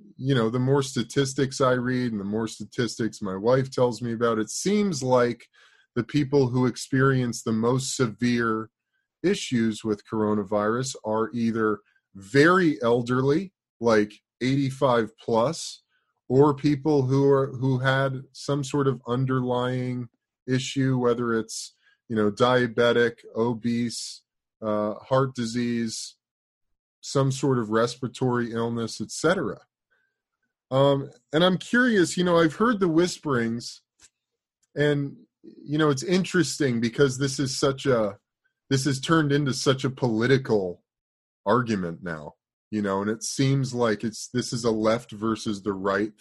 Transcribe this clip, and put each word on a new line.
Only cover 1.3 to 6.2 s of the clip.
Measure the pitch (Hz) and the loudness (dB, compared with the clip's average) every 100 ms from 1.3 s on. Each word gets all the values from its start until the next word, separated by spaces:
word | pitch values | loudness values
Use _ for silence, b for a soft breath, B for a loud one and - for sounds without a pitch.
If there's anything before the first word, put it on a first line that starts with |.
| 139 131 - | -2 -4 2
I | 131 | 2
read | 127 123 127 123 | 2 0 -2 -2
and | 107 | -4
the | 98 | -4
more | 107 110 | -4 -4
statistics | - 107 - 120 - 110 - | -8 -10 -4 -4 -2 -6 -4
my | 104 95 | -6 -2
wife | 110 131 131 | 2 2 0
tells | - 123 110 | 0 0 0
me | 120 | -6
about, | 113 117 110 | -2 0 0
it | 107 | -4
seems | - 185 208 202 143 | -4 -2 0 0 -2
like | 131 127 120 117 - b b b b 120 | 0 2 2 -2 -14 b b b b -6
the | |
people | 113 147 | -2 -2